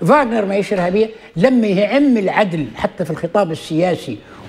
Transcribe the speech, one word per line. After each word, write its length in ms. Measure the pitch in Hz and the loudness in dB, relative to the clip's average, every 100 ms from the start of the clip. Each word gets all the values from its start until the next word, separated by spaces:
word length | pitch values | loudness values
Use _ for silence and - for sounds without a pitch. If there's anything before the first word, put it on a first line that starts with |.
فاغنر 440 | 170 285 262 226 196 | 2 4 4 0 -2
ما 100 | 196 | -2
هيش 180 | 196 | -2
إرهابية؟ 360 | 202 180 196 220 - - - | -2 0 0 0 -4 -12 0
لما 320 | 233 254 214 | 2 4 2
يعم 500 | 190 202 247 285 233 | 2 2 2 4 2
العدل 480 | 190 - 208 165 127 - | 2 0 0 -2 -6 -6
حتى 300 | 196 - 170 | -6 -4 -8
في 60 | |
الخطاب 400 | 156 165 208 185 | -6 -2 -2 -2
السياسي 680 | 156 - 160 180 165 - 113 - - | -4 -4 -2 0 -2 -6 -12 -14 -18